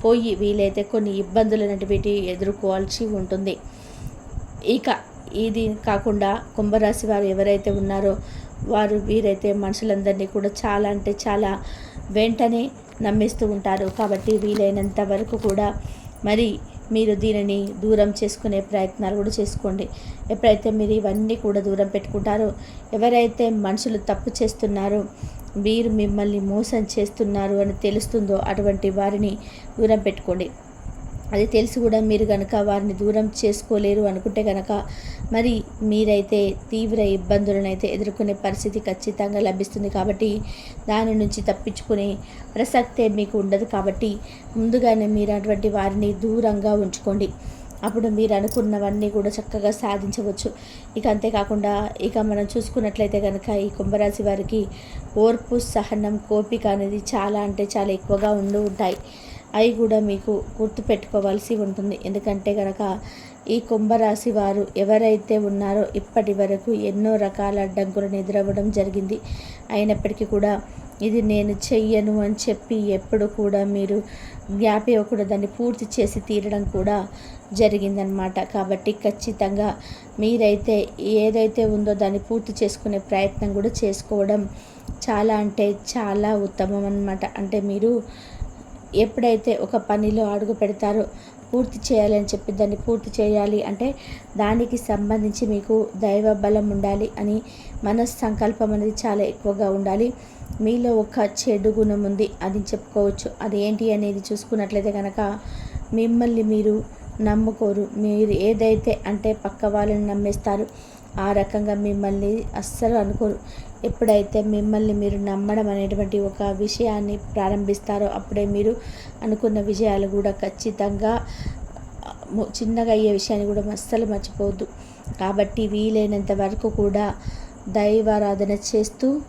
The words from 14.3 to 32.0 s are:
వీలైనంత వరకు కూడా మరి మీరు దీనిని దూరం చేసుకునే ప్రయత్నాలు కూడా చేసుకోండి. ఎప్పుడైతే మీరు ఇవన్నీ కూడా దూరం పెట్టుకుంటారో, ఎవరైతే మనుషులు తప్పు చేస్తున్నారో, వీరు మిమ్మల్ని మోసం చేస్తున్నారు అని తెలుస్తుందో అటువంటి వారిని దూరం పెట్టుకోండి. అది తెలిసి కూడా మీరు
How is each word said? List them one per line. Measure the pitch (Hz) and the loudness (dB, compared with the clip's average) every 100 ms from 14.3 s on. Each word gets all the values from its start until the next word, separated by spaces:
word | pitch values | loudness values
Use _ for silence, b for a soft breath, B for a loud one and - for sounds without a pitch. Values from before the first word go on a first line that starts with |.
| 214 | 2
వీలైనంత | 208 208 202 202 196 196 | 2 2 2 2 -2 0
వరకు | 202 196 - 226 | 0 0 0 -2
కూడా | 214 196 208 - B B B - - | 0 2 0 -2 B B B -6 0
మరి | 214 233 - B B - | 2 2 0 B B -2
మీరు | 220 220 202 | 2 4 4
దీనిని | 214 208 202 202 196 202 | 2 2 2 0 -2 -2
దూరం | 208 214 208 | 2 4 4
చేసుకునే | 202 208 - 220 196 | 2 -2 -2 -2 -2
ప్రయత్నాలు | 196 202 190 - 202 208 | 0 -2 -2 -2 -2 0
కూడా | 208 214 | -2 0
చేసుకోండి. | 202 - 202 190 - B B B - | -2 -2 -4 -4 -6 B B B -6
ఎప్పుడైతే | 233 233 214 220 | 2 4 4 2
మీరు | 214 208 | 0 2
ఇవన్నీ | 214 208 196 220 226 | 2 2 0 0 0
కూడా | 214 202 | 0 0
దూరం | 196 196 196 | 0 0 0
పెట్టుకుంటారో, | 196 196 208 196 208 214 - B B B | 0 -4 -4 0 2 0 -2 B B B
ఎవరైతే | - 233 240 233 - 233 | 2 4 4 2 2 0
మనుషులు | 220 202 202 254 220 | 2 0 0 -2 -4
తప్పు | 202 202 - - | -2 -2 -2 -2
చేస్తున్నారో, | 220 - 214 202 196 208 202 B B B B 208 | -2 0 -2 0 0 -2 -2 B B B B -2
వీరు | 202 220 233 | 0 2 2
మిమ్మల్ని | 214 208 202 208 202 | 2 2 2 0 0
మోసం | 196 202 220 233 214 - | 0 0 0 0 -2 -2
చేస్తున్నారు | 208 - 208 202 196 202 | -2 0 -2 0 0 2
అని | 202 | 0
తెలుస్తుందో | 196 202 208 - 233 202 196 | 0 0 0 0 -2 2 0
అటువంటి | - 196 202 196 202 | 0 0 2 2 0
వారిని | 190 196 202 208 208 B B B - | 0 0 2 0 -2 B B B 0
దూరం | 220 220 | 4 4
పెట్టుకోండి. | 208 196 - 180 185 - - - - - - - - | 2 -2 -4 -2 -4 -8 -20 -14 -14 -12 -12 -10 -4
అది | 202 220 | 0 4
తెలిసి | 220 226 - | 4 2 2
కూడా | 233 | 4
మీరు | 220 | 4